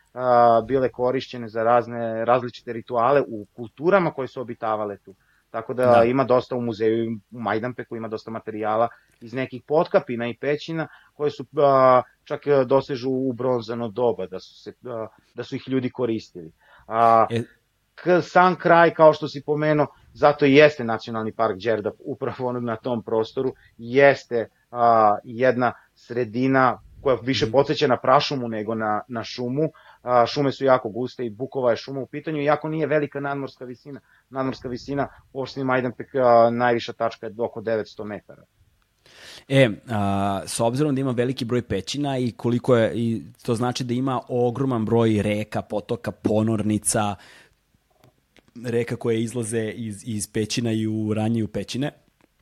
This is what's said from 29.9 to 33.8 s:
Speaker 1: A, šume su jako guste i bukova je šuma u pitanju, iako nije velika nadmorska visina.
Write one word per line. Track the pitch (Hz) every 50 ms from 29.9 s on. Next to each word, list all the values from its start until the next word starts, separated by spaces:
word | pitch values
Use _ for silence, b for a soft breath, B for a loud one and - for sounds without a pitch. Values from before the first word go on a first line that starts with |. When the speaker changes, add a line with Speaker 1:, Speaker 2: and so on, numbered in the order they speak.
| b b
Speaker 1:
A, | - 123 123 120 117
šume | - - 147 139 135
su | 120 - 135
jako | 131 127 123 - 110
guste | 95 117 127 123 - - 123
i | 113
bukova | 104 107 135 - - 135 123 120
je | 110
šuma | - - 135 139 135
u | 120
pitanju, | - - 151 - 165 156 147
iako | 143 147 147 147 - 156
nije | 156 160 151
velika | 131 151 156 147 139 - 143
nadmorska | 143 139 139 139 135 127 - _ 131
visina. | 123 123 _